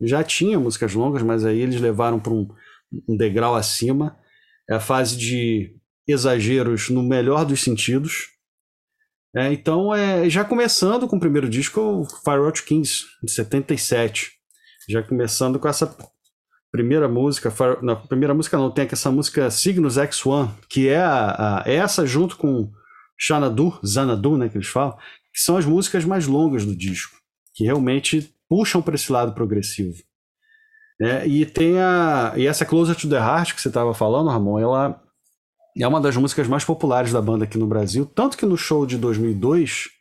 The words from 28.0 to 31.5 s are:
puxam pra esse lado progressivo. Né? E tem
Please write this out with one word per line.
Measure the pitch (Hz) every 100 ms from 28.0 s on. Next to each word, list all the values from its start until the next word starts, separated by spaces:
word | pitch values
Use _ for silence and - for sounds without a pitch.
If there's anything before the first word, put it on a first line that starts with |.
| - 156 147 _ _
puxam | 175 214 180
pra | 165 151
esse | -
lado | 127 120
progressivo. | 107 110 104 95 - 92 87 _ _ _ _ _ _ _ _ _ _
Né? | 110 135 156
E | 143
tem | 151